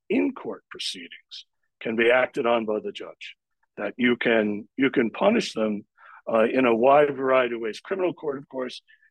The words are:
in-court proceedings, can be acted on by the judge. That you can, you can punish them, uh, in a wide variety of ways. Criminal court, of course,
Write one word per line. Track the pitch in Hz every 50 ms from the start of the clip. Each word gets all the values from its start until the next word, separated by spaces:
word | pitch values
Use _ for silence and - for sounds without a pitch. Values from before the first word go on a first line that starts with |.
| _ -
in-court | 190 269 277 277 - - - - 101 - _ -
proceedings, | - - - - - 95 87 - - - _ - - - - _ _ _ _ _ _ -
can | - 123 113
be | 110 117 117
acted | 120 127 127 - - 151 127
on | 117 117 117 113
by | 107 107 107
the | 98 104
judge. | 98 - - 85 80 - - - - _ _ _ _ _ _ _ _ -
That | 104 101 - -
you | 123 123 120 117
can, | - 123 117 113 107 107 104 101 113 - _ -
you | 135 131
can | - 143 123 110
punish | - - - 202 226 233 190 - -
them, | 110 110 107 104 104 - _ _ _ - - - - - -
uh, | 117 113 110
in | 120 - 131 131
a | 123 113
wide | 110 120 135 139 147 151 143 143
variety | 127 135 131 131 131 127 120 120
of | 113
ways. | 117 110 104 -
Criminal | - - 196 190 185 175 151
court, | - - 151 139 139
of | 139 _
course, | - 131 127 123 - - _ _ _ _ _ _